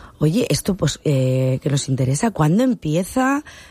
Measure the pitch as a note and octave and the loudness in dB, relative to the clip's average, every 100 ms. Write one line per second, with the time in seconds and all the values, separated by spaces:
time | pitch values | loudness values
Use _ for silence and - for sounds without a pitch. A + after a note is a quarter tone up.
0 | - - D3+ F#3+ - D3+ - F#3+ D#3 - | -20 -2 0 2 0 -2 -2 -2 -2 -2
1 | D#3 C#3 B2+ C3 C3 C3 D3+ C#3 - C3 | -2 0 2 2 0 0 0 -2 -2 -2
2 | C3 C#3 A#3 G3 D3+ F#3+ C4 A3 D#3 D#3 | 0 0 -2 0 2 2 2 0 -2 -2
3 | F#3+ C4 C4 C#4 - - - | -2 -2 0 -2 -6 -20 -20